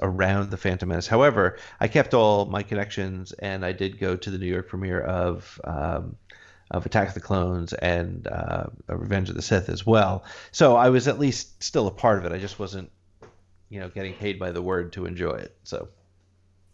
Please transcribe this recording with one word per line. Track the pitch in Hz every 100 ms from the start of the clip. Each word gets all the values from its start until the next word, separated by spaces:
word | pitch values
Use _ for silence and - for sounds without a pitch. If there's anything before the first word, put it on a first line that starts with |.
around | 95 92 95 98 101
the | 95
Phantom | 101 92 90
Menace. | 85 90
However, | 113 143 107 92 - - -
I | 107
kept | 151 139
all | 123 110 101 101
my | 104
connections, | 101 107 101 104 95 95 92
and | - 101 95
I | 92
did | 92 95 98
go | 92 92
to | 104
the | 92
New | 92
York | 92 92
premiere | 90 95 90
of, | - 90 90 87 92 -
um, | - 80 76 82 87 - _ - - - -
of | 87 -
Attack | 110 98
of |
the | 92
Clones | - 98 90 90 85
and, | - 87 87 87 87 85
uh, | - 50 50 - - -
Revenge | 87 92 98 95
of |
the | -
Sith | - 98 90
as | 87 98
well. | 113 98 95 - - -
So | - 151 120
I | 123
was | 127 123
at | 110
least | 143 120 - -
still | - 151 104
a |
part | - 123 101
of | 87
it. |
I | 87
just | 98 -
wasn't, | 98 98 92 _ _ _ - _ _ _ -
you | 101
know, | 90
getting | 87 95
paid | 95 104 92
by | 92
the | 87
word | 90 92 87
to | - 87
enjoy | 87 85
it. | 60 50 _
So. | - - - _ _ _ _ _ _ _ _